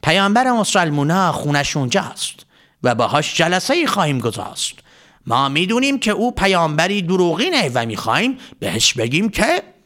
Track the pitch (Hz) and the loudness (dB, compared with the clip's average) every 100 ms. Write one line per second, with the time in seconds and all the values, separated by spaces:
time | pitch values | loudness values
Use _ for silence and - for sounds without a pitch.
0 | - 175 196 214 254 240 196 202 170 147 | 2 2 4 2 2 2 2 0 2 0
1 | 143 180 180 151 147 143 143 156 131 190 | 2 2 2 0 0 0 0 -2 0 0
2 | - - - - - _ _ _ 127 117 | -2 -8 -10 -12 -20 _ _ _ 0 2
3 | 113 139 151 - 165 180 - 320 311 202 | 2 2 0 0 0 0 0 0 0 0
4 | 160 135 113 104 92 - - - _ - | 0 0 -2 -4 -10 -8 -8 -10 _ -20
5 | - _ - 117 139 143 185 233 277 277 | -20 _ -2 0 0 0 0 0 0 0
6 | - 202 233 240 196 185 160 151 175 208 | 0 0 -2 0 0 2 2 0 0 0
7 | 170 185 175 160 302 330 165 123 117 104 | 0 2 2 2 0 0 0 -2 -2 -4
8 | 110 123 233 262 - - 95 95 - 127 | -2 0 0 -4 -12 -10 -6 0 0 0
9 | 117 143 214 - 214 349 - _ | -2 0 0 0 0 0 -4 _